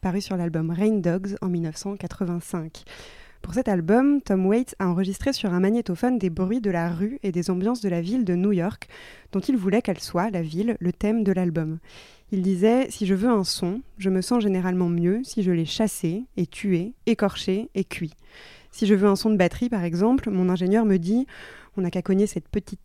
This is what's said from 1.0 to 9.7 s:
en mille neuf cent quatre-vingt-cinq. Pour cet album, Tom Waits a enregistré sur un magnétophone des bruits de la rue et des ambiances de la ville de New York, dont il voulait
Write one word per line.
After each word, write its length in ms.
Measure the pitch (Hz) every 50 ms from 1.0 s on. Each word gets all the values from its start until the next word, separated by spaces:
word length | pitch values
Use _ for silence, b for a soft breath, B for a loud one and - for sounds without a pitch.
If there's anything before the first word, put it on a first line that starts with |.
| 175 175 165 190 190 196 196 -
en 40 | 208
mille 160 | 185 175 170
neuf 140 | 165 160 156
cent 180 | - - 196 202
quatre-vingt-cinq. 880 | 196 - 170 - - 196 170 175 175 - - - 170 160 160 - - - B B B B B B B B B B B
Pour 140 | - - 170
cet 140 | 247 254 233
album, 520 | 196 180 160 165 214 247 269 285 285 277
Tom 240 | - - 196 190 185
Waits 280 | 190 208 240 254 - - -
a 80 | 202 180
enregistré 440 | 175 180 196 185 196 - - 277
sur 220 | 269 - - 196 175
un 60 | 180
magnétophone 580 | 185 196 220 240 226 - 175 - - 240 254 226
des 100 | 190 180
bruits 320 | 160 170 185 185 226 262
de 100 | 220 202
la 200 | 180 170 165 170
rue 300 | 175 165 196 220 269 -
et 80 | - 196
des 200 | 165 175 165 -
ambiances 300 | 180 180 185 226 247 240
de 80 | 214 196
la 140 | 175 170
ville 220 | 170 180 233 262 226
de 100 | 180 175
New 180 | 175 185 208
York, 360 | 208 175 165 - - - - - B B B B B B B B
dont 100 | - 190
il 160 | - - 262
voulait 240 | 226 180 190